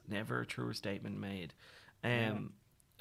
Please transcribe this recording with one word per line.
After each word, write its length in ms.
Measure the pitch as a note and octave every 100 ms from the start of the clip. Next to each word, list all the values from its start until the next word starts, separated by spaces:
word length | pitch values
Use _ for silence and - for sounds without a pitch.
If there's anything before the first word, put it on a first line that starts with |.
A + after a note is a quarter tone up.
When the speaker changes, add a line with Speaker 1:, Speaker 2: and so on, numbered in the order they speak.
| -
Speaker 1:
Never 340 | G2+ A#2 B2
a 40 | A#2
truer 280 | - A#2+
statement 440 | A2+ G2+ G2 G#2 G2+
made. 360 | G2+ F#2+ E2 - - - - -
Speaker 2:
Yeah. 280 | A#2 A#2+ A2
Speaker 1:
Um, 220 | G#2 G2+ - - _ _ -